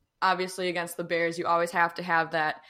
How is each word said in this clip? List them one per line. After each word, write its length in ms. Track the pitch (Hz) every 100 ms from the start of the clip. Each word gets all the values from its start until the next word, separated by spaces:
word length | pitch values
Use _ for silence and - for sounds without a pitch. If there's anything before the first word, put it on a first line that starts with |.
| _ _
obviously 480 | 185 180 185 190 180
against 280 | 175 170 -
the 60 |
Bears, 340 | 175 170 170 165
you 80 | 165
always 260 | 170 175
have 220 | 180 170 -
to 80 |
have 280 | 180 165 156
that 300 | 165 156 -